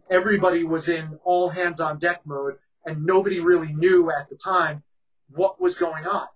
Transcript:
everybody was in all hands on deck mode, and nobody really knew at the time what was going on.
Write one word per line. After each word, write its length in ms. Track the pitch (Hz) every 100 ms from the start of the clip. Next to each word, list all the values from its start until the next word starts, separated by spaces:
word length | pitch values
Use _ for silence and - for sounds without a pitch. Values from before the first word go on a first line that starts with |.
| -
everybody 540 | 185 190 202 180 175
was 240 | 165 160 156
in 300 | 170 160 -
all 260 | 180 180 180
hands 320 | 180 175 160
on 200 | 160 151
deck 220 | 175 175
mode, 320 | 151 139 139 135 _ _
and 220 | 165 156 156
nobody 320 | 190 202 185
really 340 | 170 175 160
knew 380 | 151 175 185 160
at 180 | 147 143
the 80 | 139
time 460 | 185 185 160 151 - _ _ _ _
what 300 | 139 190 -
was 160 | 359 -
going 300 | 175 156 165
on. 200 | 196 -